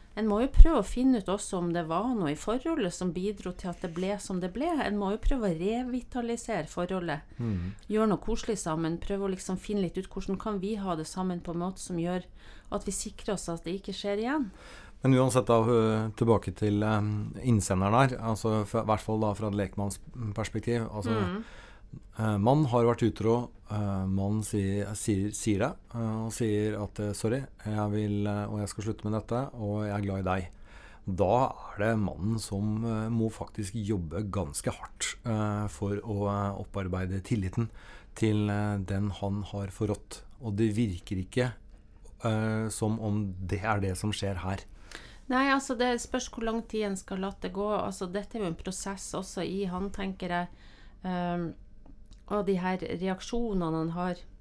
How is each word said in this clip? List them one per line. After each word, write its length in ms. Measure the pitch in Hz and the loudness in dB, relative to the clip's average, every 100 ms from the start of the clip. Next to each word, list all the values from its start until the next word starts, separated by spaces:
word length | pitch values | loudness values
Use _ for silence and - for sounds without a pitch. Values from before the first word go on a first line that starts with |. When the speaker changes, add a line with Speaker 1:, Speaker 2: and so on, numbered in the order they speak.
| - - | -12 -2
Speaker 1:
En 100 | 220 | 2
må 140 | 208 | 4
jo 80 | 262 | 8
prøve 320 | - 311 302 | 12 12 12
å 40 | |
finne 340 | 196 - 262 247 | 2 2 4 4
ut 80 | 185 | 2
også 280 | 196 - 190 | -2 -2 0
om 140 | 175 | 0
det 140 | 170 160 | 0 0
var 220 | 165 233 233 | 0 0 2
noe 160 | 160 | 0
i 20 | |
forholdet 580 | 147 - 240 330 320 185 | 0 0 -2 0 0 0
som 200 | - 180 | 0 -2
bidro 400 | 175 196 202 185 180 | -2 -4 -4 -6 -6
til 140 | 185 | -8
at 100 | 170 | -6
det 140 | 180 | -6
ble 240 | 165 185 202 | -4 -2 -2
som 220 | - 185 | -4 -4
det 120 | 165 | -4
ble. 140 | 202 320 | -2 0
En 320 | 311 196 208 | 0 0 -2
må 140 | 196 | -2
jo 60 | 220 | 0
prøve 340 | - 269 208 | 2 2 2
å 20 | 160 | 0
revitalisere 1120 | 185 233 254 247 240 254 233 233 - 202 151 | 0 -2 -2 -6 -6 -6 -4 -4 -4 -4 -4
forholdet. 540 | - 180 190 170 143 - - | -4 -2 -2 -2 -4 -6 -6
Speaker 2:
Mm. 360 | 117 95 90 107 - | -2 -2 -4 -8 -2
Speaker 1:
Gjøre 200 | 208 220 | 2 4
noe 100 | 185 | 2
koselig 400 | - 190 - 196 | 0 -2 -2 -2
sammen. 400 | - 156 165 170 | -2 0 0 -2
Prøve 300 | - 202 196 | -2 -2 -2
å 20 | |
liksom 260 | 185 - 185 | -4 -4 -4
finne 260 | - 208 | -2 0
litt 140 | 180 185 | 0 -2
ut 140 | 190 | -6
hvordan 260 | - 196 190 | -6 -4 -4
kan 200 | 220 202 | -2 -4
vi 160 | 190 | -2
ha 220 | 220 190 160 | -2 -2 -2
det 100 | 156 | -4
sammen 340 | - 185 175 | -4 -2 -2
på 120 | 180 | -4
en 80 | 170 | -4
måte 160 | 175 185 | -4 -6
som 180 | - 175 | -6 -2
gjør 280 | 170 180 - - - - - | 0 -2 -4 -14 -18 -18 -8
at 120 | 202 | -6
vi 60 | 202 | -4
sikrer 440 | 190 214 - - | -6 -6 -8 -4
oss 140 | 196 - | -4 -4
at 140 | 170 | -6
det 140 | 165 190 | -4 -6
ikke 140 | 202 | -6
skjer 240 | 190 202 202 | -6 -4 -2
igjen. 320 | 233 302 220 - - - - - | 0 0 -2 -6 -18 -18 -18 -2
Speaker 2:
Men 120 | 131 | 4
uansett 320 | 131 131 127 113 | 6 6 4 6
da, 160 | 117 | 6
øh, 480 | 113 120 110 110 110 104 | 6 6 6 4 0 2
tilbake 360 | 117 104 - | 4 6 4
til, 280 | 87 107 104 | 0 2 4
eh, 180 | 107 107 104 104 107 - 127 | 4 2 2 0 -2 -2 4
innsenderen 460 | 110 92 92 98 117 135 | 4 6 4 6 6 6
her, 80 | 123 | 2
altså, 480 | 110 110 113 110 104 | -2 0 2 2 2
fra, 160 | 117 | 0
i 20 | |
hvert 160 | 107 107 | 2 0
fall 200 | - 110 | 2 0
da 120 | 107 | 0
fra 140 | 101 107 | 0 -2
et 60 | |
lekmannsperspektiv, 1400 | 101 95 - 101 95 - 127 110 101 104 113 110 117 113 | 0 -2 -2 -4 -4 -10 -8 -6 -4 -4 -4 0 0 -2
altså, 180 | 107 - | -4 -2
Speaker 1:
Mm. 340 | 220 185 190 226 - - - - - - - | 0 0 -2 -8 -14 -20 -20 -18 -18 -12 -4
Speaker 2:
Eh, 180 | 110 104 | 0 4
mannen 280 | 107 143 151 | 4 6 4
har 180 | 120 | 4
vært 180 | 117 117 | 4 4
utro, 480 | 113 92 104 120 120 - - | 2 2 2 2 0 -10 -6
eh, 340 | 107 101 98 95 | -2 0 0 0
mannen 360 | 95 98 107 | 0 2 0
sier, 420 | 104 107 98 101 98 | 0 0 2 0 -2
sier, 360 | 110 - 98 104 | -4 0 2 0
sier 260 | 107 - 98 | -2 0 2
det, 120 | 127 - - | 0 -2 -10
eh, 220 | 117 113 113 113 | -4 -2 -2 -4
og 60 | |
sier 440 | - 113 104 107 104 | -2 0 2 0 -2
at, 180 | 101 - | -6 -4
eh, 120 | 104 | -4
«Sorry, 260 | 101 110 127 135 - | -2 0 0 -4 -8
jeg 260 | 107 107 104 | -4 -2 0
vil, 360 | 104 104 104 104 | 0 0 0 0
eh, 180 | 104 104 | 0 -2
og 120 | 107 | -4
jeg 80 | 104 | -4
skal 160 | - | -4
slutte 200 | 104 104 | -4 -4
med 100 | 107 | -2
dette, 260 | 107 104 120 139 | -2 -2 -2 -4
og 300 | 120 104 104 107 | -4 -4 -2 -2
jeg 80 | 101 | -2
er 80 | |
glad 140 | 101 95 | -2 0
i 100 | 92 | 0
deg.» 180 | 95 92 - - - - - - | 0 -2 -10 -18 -18 -20 -10 -4
Da 240 | 92 92 117 131 | 2 4 6 4
er 300 | - - - | -2 -10 -2
det 200 | 107 113 | 2 2
mannen 400 | 95 73 95 113 | 0 0 -2 -2
som, 460 | - 98 107 107 | -2 -2 -2 -2
eh, 240 | 117 110 110 | -2 -2 -2
må 220 | 117 110 | 0 0
faktisk 400 | - - - 101 | -2 -8 -8 -6
jobbe 460 | 110 101 104 82 82 104 | -4 -2 -2 -2 -4 -2
ganske 400 | 98 78 71 - | -2 -2 -4 -4
hardt, 440 | - - - - - | -6 -10 -6 -6 -4
eh, 420 | 127 107 107 104 104 | -2 0 0 0 -2
for 280 | - 101 101 | -2 -2 -2
å, 320 | 113 101 101 | -2 0 0
eh, 320 | 101 101 98 | 2 0 -2
opparbeide 600 | 101 101 92 92 92 95 | -6 -4 -2 -2 -2 -4
tilliten 480 | - 113 92 - 117 - - - - | 0 0 0 0 -2 -6 -18 -18 -18
til, 360 | - 110 104 104 | 0 2 4 2
eh, 260 | 104 104 104 | 2 0 -2
den 300 | 92 98 101 | -2 -2 -2
han 320 | 92 101 101 | -2 -4 -4
har 260 | 98 101 98 | -4 -6 -6
forrådt. 520 | - 107 104 - - - - | -2 -2 -2 -6 -16 -16 -10
Og 140 | 117 101 | -4 2
det 180 | 113 104 | 2 4
virker 480 | 117 87 - 92 | 0 -2 -4 -4
ikke, 280 | 92 - 123 - - - - - - - | -2 0 0 -2 -14 -20 -20 -20 -20 -4
eh, 460 | 117 110 110 110 110 | 0 2 2 0 -2
som 320 | - 110 113 | 0 0 0
om 340 | 110 104 101 92 92 | 0 0 0 -4 -4
det 160 | 92 | -2
er 160 | 107 104 | 0 2
det 160 | 98 92 | 2 0
som 160 | 107 | -2
skjer 240 | 101 98 95 | 0 -2 -2
her. 220 | 92 95 - - - - - - - | -2 -4 -8 -16 -16 -16 -16 -16 -2
Speaker 1:
Nei, 200 | 254 277 | 2 4
altså, 260 | 269 269 240 | 2 0 0
det 200 | 247 240 | 2 0
spørs 280 | - 262 - | -2 -4 -4
hvor 120 | - | -6
lang 180 | 226 226 226 | -4 -4 -4
tid 140 | 214 | -2
en 120 | 208 190 | -2 -4
skal 220 | - 190 | -6 -6
la 120 | 190 202 | -6 -6
det 120 | 180 | -6
gå. 180 | 185 208 208 | -4 -2 -2
Altså, 240 | 190 190 185 | -2 -6 -6
dette 220 | 190 196 | -6 -6
er 60 | 233 | -4
jo 60 | 190 | -4
en 80 | 165 | -4
prosess 560 | - 185 202 196 - | -6 -6 -6 -8 -6
også 280 | 160 190 - | -6 -6 -6
i 220 | 165 190 | -4 -2
han, 240 | 190 180 196 | -4 -4 -6
tenker 380 | 196 190 185 180 | -4 -6 -6 -4
jeg. 200 | 175 175 - - - - - | -2 -2 -8 -20 -20 -20 -10
Ehm, 500 | 185 180 175 175 170 - - - - - - - - | -4 -2 -2 -2 -4 -8 -16 -18 -18 -18 -20 -20 -4
og 180 | 208 196 | -2 2
de 80 | 190 | 0
her 220 | 185 185 | 0 -2
reaksjonene 920 | - 170 190 185 - 240 240 190 170 | -4 -4 -2 -4 -2 -2 0 0 0
han 160 | 160 160 | 0 -2
har. 260 | 170 180 175 - - | -2 -2 -4 -10 -18